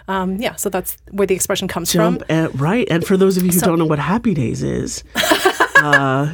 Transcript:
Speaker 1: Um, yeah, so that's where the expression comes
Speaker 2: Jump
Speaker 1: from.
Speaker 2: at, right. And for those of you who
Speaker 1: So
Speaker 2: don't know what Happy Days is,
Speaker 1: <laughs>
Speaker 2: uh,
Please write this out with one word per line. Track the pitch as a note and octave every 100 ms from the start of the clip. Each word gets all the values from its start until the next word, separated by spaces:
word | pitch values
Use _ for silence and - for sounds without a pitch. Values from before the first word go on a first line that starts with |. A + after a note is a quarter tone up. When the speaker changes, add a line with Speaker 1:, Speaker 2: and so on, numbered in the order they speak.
| -
Speaker 1:
Um, | F#3+ F#3 F#3+
yeah, | A#3+ -
so | G3+
that's | F#3+ F3+ - -
where | G3 G3
the | F#3
expression | - F#3 F#3
comes | F#3 F3
Speaker 2:
Jump | F3 E3 E3+ -
Speaker 1:
from. | D#3+
Speaker 2:
at, | D#3+ C3+
right. | D3 A#3 -
And | E3 -
for | F#3+
those | F#3+ F3+
of |
you | F3+
who | F3
Speaker 1:
So | F#3
Speaker 2:
don't | E3+
know | D#3+
what | D3+
Happy | D3 A3 A#3
Days | D#3 A#2+ C3
is, | C#3 B2 C3 - -
Speaker 1:
<laughs> | -
Speaker 2:
uh, | - - F#4 - B4 C#5 D3+ C#3+ C3+ C3 D3